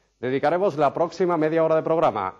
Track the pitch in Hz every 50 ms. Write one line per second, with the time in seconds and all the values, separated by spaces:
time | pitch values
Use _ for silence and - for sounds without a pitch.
0 | _ _ _ _ 117 127 135 135 139 151 165 180 202 196 135 151 147 135 - 208
1 | 214 208 - - 190 175 175 156 156 156 165 165 160 160 160 160 147 156 160 165
2 | 156 131 101 107 95 95 -